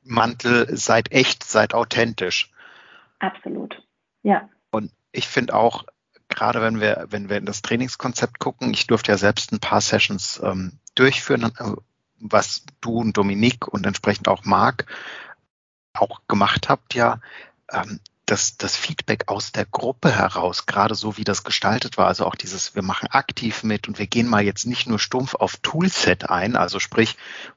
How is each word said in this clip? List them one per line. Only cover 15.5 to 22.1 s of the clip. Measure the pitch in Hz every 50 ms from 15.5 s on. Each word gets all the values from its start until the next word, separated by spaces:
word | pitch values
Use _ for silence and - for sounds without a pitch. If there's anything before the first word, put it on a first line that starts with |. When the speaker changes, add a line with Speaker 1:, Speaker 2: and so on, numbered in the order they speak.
| _ _ _ _ _ _ _ _ -
Speaker 1:
auch | - 107 - - - - -
gemacht | - 101 101 98 - - - -
habt, | 143 - _ _ -
ja, | 120 117 117 117 117 - - - - - - _ _ _ -
ähm, | - 131 - 104 104 - - - _ _ _ -
das, | 107 98 - - - -
das | - 98 -
Feedback | - - - 156 - - - 110 107 - -
aus | 98 101 - - -
der | - -
Gruppe | - - - - 123 131 - - - 107
heraus, | 101 98 95 - 90 85 90 90 - -
gerade | - - 104 101 110 110
so | 101 - 107 104
wie | - 107
das | - 101 90 -
gestaltet | - - - - 101 107 - - - - -
war, | 95
also | 92